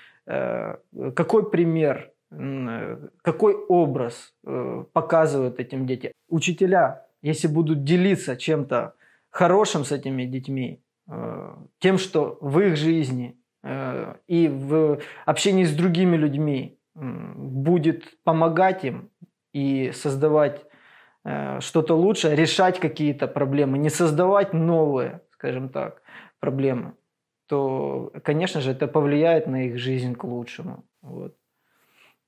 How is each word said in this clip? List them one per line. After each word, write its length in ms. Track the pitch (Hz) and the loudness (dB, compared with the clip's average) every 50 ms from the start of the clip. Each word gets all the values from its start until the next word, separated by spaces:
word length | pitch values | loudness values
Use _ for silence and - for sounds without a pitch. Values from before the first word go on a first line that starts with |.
| - - _ _ _ | -20 -20 _ _ _
Э, 500 | - - - - - - 58 - - - - _ _ _ - - 135 131 | -6 -4 -4 -4 -4 -4 -6 -6 -8 -10 -12 _ _ _ -10 -10 -4 -2
какой 280 | - - - - 220 190 208 | -2 0 4 2 2 2 2
пример, 600 | - 165 175 165 160 160 156 143 127 - - - _ _ _ _ | 2 2 2 2 2 2 2 0 0 -2 -8 -16 _ _ _ _
м, 360 | - 127 131 139 135 135 127 117 | -14 -10 -10 -8 -6 -6 -6 -6
э, 280 | 113 113 107 - 117 - 147 - - _ | -6 -8 -8 -10 -10 -12 -14 -20 -20 _
какой 320 | _ - - - 214 208 202 | _ -2 0 4 4 4 4
образ, 800 | - - - 180 175 165 143 131 - 123 117 117 - - _ _ _ _ | 2 0 2 4 4 4 2 0 -2 -4 -6 -6 -12 -20 _ _ _ _
э, 380 | 139 135 127 123 127 117 117 - - | -8 -6 -6 -6 -6 -8 -8 -10 -4
показывают 680 | _ 165 160 - 170 165 160 151 139 139 131 123 123 - | _ -4 0 2 4 4 4 4 2 0 -2 -2 -4 -6
этим 260 | 123 - 143 131 131 | -10 -8 -6 -6 -4
детям? 260 | 127 131 127 - - - _ _ _ | -4 -4 -6 -6 -12 -14 _ _ _
Учителя, 800 | 165 160 - 185 170 - 190 180 190 180 156 127 131 - - _ _ _ | -2 -2 0 -2 0 2 2 4 6 4 4 4 0 -6 -16 _ _ _
если 260 | - 147 156 156 - 160 | -4 -4 -2 0 0 0
будут 360 | 147 165 165 151 160 143 139 | 2 2 2 2 0 0 2
делиться 520 | 143 175 180 180 196 185 - - 147 127 | 2 4 4 4 4 2 0 -2 -6 -8
чем-то 560 | 123 - 156 160 147 135 - 127 117 - - - _ _ _ _ _ _ _ | -6 -2 -2 0 0 0 -2 -2 -2 -2 -4 -12 _ _ _ _ _ _ _
хорошим 540 | - - 180 175 180 208 214 196 - 160 135 | 0 2 4 4 6 4 4 2 0 -2 -2
с 80 | - | -2
этими 320 | 147 131 135 139 135 127 127 | -4 -4 -4 -4 -4 -4 -4
детьми, 520 | 127 131 131 131 - 135 131 127 117 - - _ _ _ _ _ - | -6 -6 -8 -8 -6 -6 -4 -6 -6 -8 -14 _ _ _ _ _ -16
э, 460 | - 117 117 113 107 95 - - - - - - _ _ | -12 -10 -10 -10 -10 -10 -12 -14 -18 -20 -20 -20 _ _
тем, 200 | - 185 190 185 | 2 2 2 2
что 400 | 190 - - 156 147 - - - | 0 0 0 0 0 0 -4 -8
в 180 | 156 143 139 170 | -6 0 2 4
их 160 | 208 190 160 | 4 4 2
жизни, 600 | 143 151 160 165 160 147 127 127 127 123 120 - _ _ _ _ _ - | 2 2 2 2 2 0 -2 -4 -6 -6 -8 -12 _ _ _ _ _ -12
э, 480 | 135 131 135 135 127 123 123 110 - - - _ - | -10 -8 -8 -8 -8 -6 -8 -8 -10 -14 -18 _ -2
и 200 | 175 170 165 151 | 2 2 2 2
в 500 | 135 135 135 139 156 160 156 151 147 147 - - - - - | 0 -4 -2 0 2 2 4 2 2 -2 -4 -14 -16 -6 -2
общении 380 | - 147 - - 202 190 190 185 | -2 -2 2 2 2 4 4 4
с 100 | 160 147 | 2 2
другими 420 | 151 175 190 165 170 185 180 170 | 2 2 2 2 4 4 4 4
людьми, 640 | 160 151 147 135 143 156 147 143 127 131 131 - _ _ _ _ | 4 2 0 0 0 0 0 -2 -2 -4 -8 -14 _ _ _ _
м, 380 | 170 139 127 - - - - - | -12 -12 -10 -10 -10 -12 -14 -14
будет 840 | - 139 139 131 135 135 160 180 175 147 165 160 - - - _ _ _ | -14 -12 -8 -6 -2 2 2 2 4 4 2 0 0 -8 -18 _ _ _
помогать 600 | 170 160 160 165 165 160 170 190 190 185 185 - | 0 2 4 2 2 4 4 2 2 2 0 -4
им 260 | 127 - - - - _ _ - _ _ _ _ _ | -6 -6 -8 -12 -18 _ _ -20 _ _ _ _ _
и 400 | - 143 139 139 135 135 131 123 | -6 -4 -2 0 0 0 -2 -4
создавать, 720 | 139 - - 147 135 135 151 156 151 156 147 135 139 - - _ _ _ _ _ _ - _ _ _ _ _ | -6 -4 -4 -4 0 2 2 4 4 4 2 2 0 -6 -16 _ _ _ _ _ _ -20 _ _ _ _ _
э, 360 | 143 139 143 139 139 135 135 | -10 -8 -8 -6 -6 -8 -8
что-то 340 | 131 - - 165 156 165 165 | -10 0 0 0 2 4 4
лучшее, 420 | 160 175 202 214 - - 156 151 | 4 4 4 2 2 2 2 4
решать 420 | 147 165 - - - 190 185 180 - | 4 2 2 4 4 4 4 2 0
какие-то 460 | - 156 - - 151 147 139 143 143 | -2 -4 -2 -2 -2 -2 0 -2 -4
проблемы, 520 | 123 - 147 143 135 135 143 143 135 135 139 | -4 -2 -2 -2 0 2 2 2 2 2 0
не 120 | 147 151 | 0 0
создавать 640 | 147 - 175 160 147 151 180 185 202 202 196 196 165 | 2 2 2 2 4 4 4 4 4 4 2 2 0
новые, 680 | 160 160 165 170 165 156 147 139 127 127 127 - 170 - _ | 0 2 2 4 4 4 2 2 0 -2 -4 -8 -12 -20 _
скажем 380 | _ _ - 131 127 127 135 131 | _ _ -6 -6 -6 -6 -8 -8
так, 340 | 131 139 131 - - _ _ - - - - - _ _ | -8 -8 -8 -8 -10 _ _ -20 -20 -20 -20 -20 _ _
проблемы, 520 | - 143 131 135 135 135 127 120 95 - - _ _ _ _ _ _ _ _ _ _ _ | -4 -4 -2 0 0 0 0 -2 -6 -10 -16 _ _ _ _ _ _ _ _ _ _ _
то, 640 | 147 139 139 131 135 131 143 139 135 131 - - - 147 - | -2 -2 0 0 -2 -2 -4 -4 -4 -6 -8 -10 -14 -6 -4
конечно 360 | - 147 156 180 180 - 160 | -2 0 0 -2 -2 -2 -2
же, 100 | 123 131 | -2 -2
это 160 | 127 131 151 | -2 -2 -4
повлияет 600 | 135 - 156 147 143 147 147 156 165 165 156 156 | 0 0 0 2 2 2 4 4 4 4 2 2
на 200 | - 131 131 131 | 0 -2 -2 -2
их 120 | 123 117 123 | -4 -4 -4
жизнь 360 | 120 131 131 127 123 127 120 | -4 -2 -2 -2 -2 -4 -6
к 100 | 120 - | -6 -8
лучшему. 600 | 120 120 120 117 - - - - - 123 - - _ _ _ | -8 -8 -8 -8 -10 -14 -14 -14 -14 -14 -16 -20 _ _ _
Вот. 320 | - 127 - - - - - _ _ _ _ _ _ _ _ _ _ _ _ _ _ _ _ _ _ | -20 -16 -14 -14 -14 -14 -16 _ _ _ _ _ _ _ _ _ _ _ _ _ _ _ _ _ _